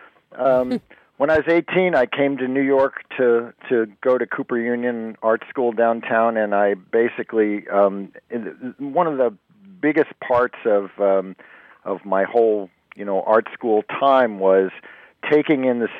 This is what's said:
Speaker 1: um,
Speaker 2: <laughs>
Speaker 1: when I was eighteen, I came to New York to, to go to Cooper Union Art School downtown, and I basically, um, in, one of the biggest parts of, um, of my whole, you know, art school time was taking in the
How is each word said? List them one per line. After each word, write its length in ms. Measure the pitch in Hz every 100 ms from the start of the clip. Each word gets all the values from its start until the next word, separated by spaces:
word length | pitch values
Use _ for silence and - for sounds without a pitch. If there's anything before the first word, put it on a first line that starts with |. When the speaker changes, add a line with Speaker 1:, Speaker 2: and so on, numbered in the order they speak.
| - _ _ -
Speaker 1:
um, 460 | 131 127 127 123 -
Speaker 2:
<laughs> 320 | - _ -
Speaker 1:
when 120 | 143
I 60 | 160
was 80 | 156
eighteen, 480 | 170 - 175 180 147
I 120 | 123
came 280 | 135 139 135
to 100 | 127
New 140 | 135
York 400 | 135 135 135 - - -
to, 360 | 123 117 117 - -
to 160 | 123 107 101
go 160 | 131 127
to 80 | 117
Cooper 320 | - - 120
Union 580 | 117 120 123 117 113 107
Art 220 | 113 117 -
School 220 | - 120
downtown, 640 | 110 117 117 - 117 117 113
and 180 | 104
I 200 | 101 104
basically, 920 | 98 - 113 117 - 110 113 107 104 -
um, 420 | 101 101 98 95 - -
in, 440 | 120 92 - 123 -
one 280 | 139 143 170
of 100 | 135
the 160 | 120 101 _ _ 98 131
biggest 300 | 147 156 139 - -
parts 300 | 123 123 - 117
of, 240 | 104 98 -
um, 360 | 101 95 95 92 - - - _ -
of 180 | 98 101
my 180 | 95 98
whole, 440 | 120 113 107 95 _ _ -
you 80 | 101
know, 160 | 95
art 260 | - 110 -
school 300 | - 117 107
time 560 | - - 139 131 120 98
was 320 | 95 95 95 - - - - _ -
taking 320 | 151 143 139 131
in 140 | 120
the 100 | 110 -